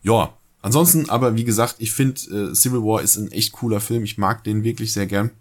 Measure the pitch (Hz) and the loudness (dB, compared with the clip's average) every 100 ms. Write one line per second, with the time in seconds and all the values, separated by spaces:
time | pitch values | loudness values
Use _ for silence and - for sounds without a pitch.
0 | 95 113 76 - _ _ 98 131 175 160 | 2 2 0 -6 _ _ 0 4 4 2
1 | 147 120 127 113 117 110 117 - 110 - | 2 0 2 0 0 0 0 -2 -8 0
2 | 135 131 - 101 98 - 127 123 107 110 | 0 0 -8 -6 -2 0 0 0 0 0
3 | 73 104 104 98 107 - 120 104 107 117 | 2 0 -2 -4 -4 -4 -2 -2 0 -2
4 | 104 - 98 113 - 107 110 - 113 104 | -2 -2 0 0 -2 -2 -2 -4 -6 -4
5 | 98 101 110 - | -2 0 -2 -6